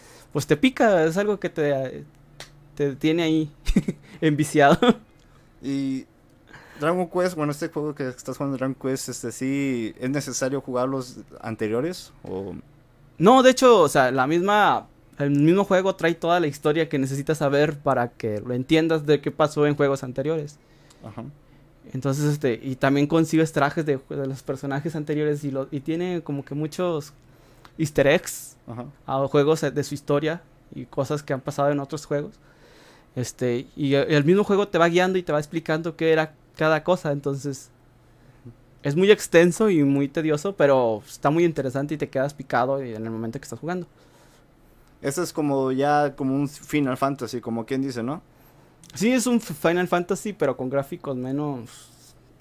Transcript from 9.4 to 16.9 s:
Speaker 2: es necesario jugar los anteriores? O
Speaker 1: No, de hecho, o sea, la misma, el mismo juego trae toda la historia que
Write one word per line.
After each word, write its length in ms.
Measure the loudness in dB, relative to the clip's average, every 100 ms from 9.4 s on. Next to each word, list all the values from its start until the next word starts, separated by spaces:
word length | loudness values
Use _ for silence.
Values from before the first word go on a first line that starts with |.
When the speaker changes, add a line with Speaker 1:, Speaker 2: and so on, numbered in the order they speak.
| -4 -2 -2 -2 -4 -6
Speaker 2:
es 120 | -6
necesario 500 | -4 -4 -4 -4 -4
jugar 260 | -4 -2 -2
los 300 | -4 -8 -14 -20 -14
anteriores? 720 | -10 -4 -2 -2 -4 -6 -14 -18
O 300 | -12 -10 -10 -12 -16 _ _ _ -16 2
Speaker 1:
No, 260 | 6 8
de 80 | 8
hecho, 300 | 6 8 8
o 80 | 6
sea, 200 | 4 2
la 160 | 2 0
misma, 600 | 0 2 4 4 2 -4 _ _ -6
el 120 | 0
mismo 340 | 2 4 4 4
juego 280 | 2 2
trae 200 | 0 -2
toda 260 | -2 0 0
la 60 | 0
historia 420 | -2 0 0
que 100 | 0